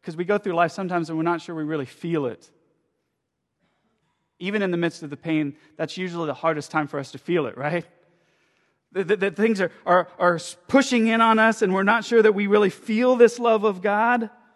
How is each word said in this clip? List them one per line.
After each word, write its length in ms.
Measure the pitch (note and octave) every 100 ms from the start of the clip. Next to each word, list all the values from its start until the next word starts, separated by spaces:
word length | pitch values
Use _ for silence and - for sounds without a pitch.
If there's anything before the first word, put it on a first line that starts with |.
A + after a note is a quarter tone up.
'Cause 120 | - D#3+
we 100 | F3+
go 120 | G3+
through 160 | G#3
life 180 | E3+ E3+
sometimes 380 | F3+ F#3 F3+ D#3+
and 80 | D#3+
we're 60 |
not 180 | E3 E3+
sure 140 | - E3
we 80 |
really 240 | D3+ D#3 C3
feel 400 | - E3+ E3 C3
it. 240 | A2 _ _ _ _ _ _ _ _ _ _ _ _ _ _ _ _ _ _ _ _
Even 200 | F3+ G#3+
in 100 | G3
the 60 | F3
midst 260 | E3+ E3
of 60 | D#3
the 80 | C#3+
pain, 400 | E3 D#3+ D3 C#3 _ _
that's 220 | D#3+ -
usually 300 | F#3 E3+ D#3+
the 60 |
hardest 380 | C3 E3 D3+ C#3+
time 160 | D#3+ D3
for 120 | C#3+
us 120 | C3+
to 60 | C#3
feel 280 | - E3+ C3+
it, 100 | -
right? 280 | C#3+ E3+ - _ _ _ _ _ _ _ _ _ _
That, 160 | F#3 F3
that, 120 | G3+
that 160 | G3 F3
things 240 | A3+ G#3
are, 120 | - - -
are, 220 | F3+ F3 -
are 220 | F3+ E3+ - - _
pushing 400 | C4+ C4+ B3 A3+
in 140 | A3+
on 180 | A3+ A3
us 220 | A3 A3
and 120 | G3+
we're 100 | F#3+
not 220 | G3 A3+ G#3+
sure 160 | A#3
that 120 | A3
we 140 | G3+ G3+
really 220 | G#3 G3+
feel 460 | - - G#3+ B3 B3+
this 240 | A#3 A#3
love 240 | A#3 A3
of 180 | G#3+ F#3
God. 480 | G3 G#3 A3+ B3 A3 - _